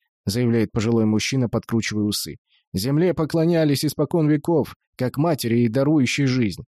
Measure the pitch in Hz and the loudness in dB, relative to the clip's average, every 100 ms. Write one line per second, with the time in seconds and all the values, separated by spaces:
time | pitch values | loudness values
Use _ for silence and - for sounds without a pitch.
0 | _ _ - 107 123 117 107 120 107 117 | _ _ -6 -2 0 2 0 -2 0 2
1 | 110 107 - 135 120 113 - 117 - 107 | 2 0 0 -2 -2 -4 -2 -2 -2 -2
2 | 104 98 80 71 _ _ _ 98 117 147 | -2 -4 -8 -14 _ _ _ -6 -2 0
3 | 180 165 156 - 160 170 156 139 151 - | 0 0 -2 0 2 2 2 0 -2 -2
4 | 147 175 151 151 156 165 113 - _ - | -2 0 2 2 2 0 0 -8 _ -6
5 | 127 131 165 147 117 117 120 120 139 156 | -4 0 0 0 0 2 2 2 2 2
6 | 123 - 139 127 110 - - | 2 0 0 0 -2 -4 -12